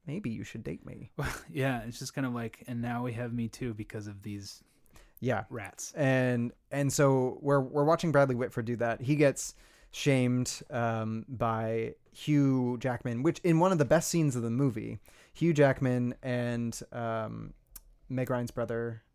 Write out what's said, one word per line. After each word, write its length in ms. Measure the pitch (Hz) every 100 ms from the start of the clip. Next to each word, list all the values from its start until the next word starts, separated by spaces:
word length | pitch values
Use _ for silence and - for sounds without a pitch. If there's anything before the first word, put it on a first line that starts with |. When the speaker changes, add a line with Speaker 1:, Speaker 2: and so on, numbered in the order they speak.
| -
Speaker 1:
Maybe 240 | 123 123
you 120 | 110
should 200 | - 117
date 220 | - -
me." 260 | - - - -
Speaker 2:
<laughs> 40 | 139 - -
Yeah, 280 | 160 131 123
it's 140 | 110 -
just 140 | 131
kind 120 | -
of 80 | 131
like, 300 | 120 113 - -
and 140 | 120
now 220 | 120 120
we 80 | 123
have 200 | 113 123
Me 160 | 117 113
Too 240 | - 127
because 340 | 107 104 110 104
of 140 | 101
these 400 | 104 101 98 - _ _ - - - -
Speaker 1:
Yeah. 240 | 127 107 101
Speaker 2:
rats. 420 | 123 95 - - -
Speaker 1:
And, 560 | 139 131 127 120 120 - _
and 200 | 139 139
so 460 | 139 139 131 127 -
we're, 180 | 139 143
we're 240 | 131 147
watching 300 | 147 165 170
Bradley 220 | 143 139
Whitford 280 | 120 127 -
do 140 | 117 117
that. 240 | 117 113
He 160 | 123 147
gets 360 | 143 131 - - - - -
shamed, 680 | - 147 135 123 123 123 - -
um, 560 | 131 117 113 110 110 110
by 680 | 117 117 110 113 113 113 - _
Hugh 640 | - - 147 139 131 123 123
Jackman, 420 | 127 120 127 117
which 180 | 151 -
in 200 | 180 160
one 140 | 185
of 60 | 175
the 60 |
best 220 | 139 156 -
scenes 280 | 170 151 123
of 60 |
the 60 | 117
movie, 500 | 120 139 113 113 110 - - -
Hugh 180 | - 165
Jackman 600 | 151 139 131 131 123 123 123
and, 560 | 131 123 120 120 117 - -
um, 600 | 123 117 113 110 110 110 - _ - - _ -
Meg 220 | 127 123
Ryan's 220 | 123 120
brother 520 | - 113 117 117 117 _